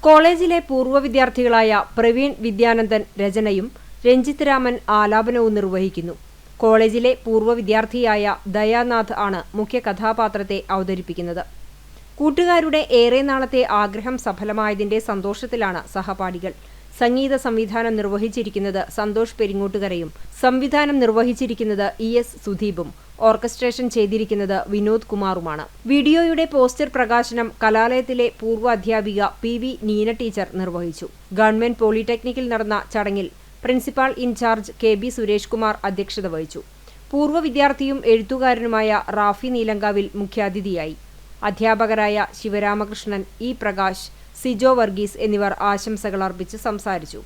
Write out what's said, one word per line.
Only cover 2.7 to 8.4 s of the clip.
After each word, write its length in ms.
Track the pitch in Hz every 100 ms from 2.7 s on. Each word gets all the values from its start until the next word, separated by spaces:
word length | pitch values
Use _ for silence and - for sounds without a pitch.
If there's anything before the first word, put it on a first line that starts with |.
| 226 220 220 - -
രചനയും 480 | 202 202 214 190 226 - - - 240
രഞ്ജിത്ത് 420 | 254 254 285 285
രാമൻ 260 | 269 247 240 - 214
ആലാപനവും 540 | 208 220 220 240 226 208
നിർവഹിക്കുന്നു. 560 | 196 185 190 - 170 156 - - - -
കോളേജിലെ 500 | 226 220 226 226 247 254
പൂർവ്വ 300 | 226 220 220 240
വിദ്യാർത്ഥിയായ 720 | 202 220 220 240 240 208 208 190